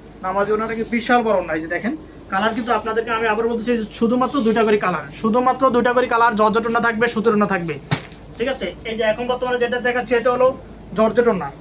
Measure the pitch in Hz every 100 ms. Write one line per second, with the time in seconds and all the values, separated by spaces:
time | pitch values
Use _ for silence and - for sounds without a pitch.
0 | - - 185 190 196 214 226 226 220 226
1 | 226 247 226 196 156 160 160 175 208 311
2 | - - - 196 220 220 233 220 220 220
3 | 226 226 226 214 233 226 220 233 214 -
4 | 226 254 254 285 220 220 220 208 196 160
5 | 147 - 220 233 254 254 262 240 240 247
6 | 254 233 233 214 214 214 226 226 233 214
7 | 233 233 208 208 202 190 170 139 - -
8 | - - - - 254 262 185 - 226 220
9 | 220 214 247 247 254 247 240 247 247 247
10 | 240 233 254 247 254 269 - - - 185
11 | 220 214 240 190 139 -